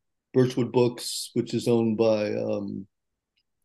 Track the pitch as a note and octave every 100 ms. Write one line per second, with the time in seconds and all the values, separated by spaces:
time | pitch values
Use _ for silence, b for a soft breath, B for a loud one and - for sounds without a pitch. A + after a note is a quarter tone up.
0 | _ _ _ C3 B2+ C3+ A2+ B2 A#2+ B2
1 | - - - A#2+ - A#2 A#2+ A#2 A2+ A2
2 | A2+ G#2+ G#2 A2 A2 G#2 G2+ G2+ G2 _
3 | _ _ _ _ _ _